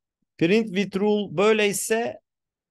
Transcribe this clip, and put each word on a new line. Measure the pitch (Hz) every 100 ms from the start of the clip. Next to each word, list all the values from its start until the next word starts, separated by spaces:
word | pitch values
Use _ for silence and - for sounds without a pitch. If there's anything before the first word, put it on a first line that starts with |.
| _ _ _ -
Print | 165 214 226
with | 180 196 196
rule | 208 208 202 151
böyleyse | 208 220 208 190 - 220 240 - _ _ _ _ _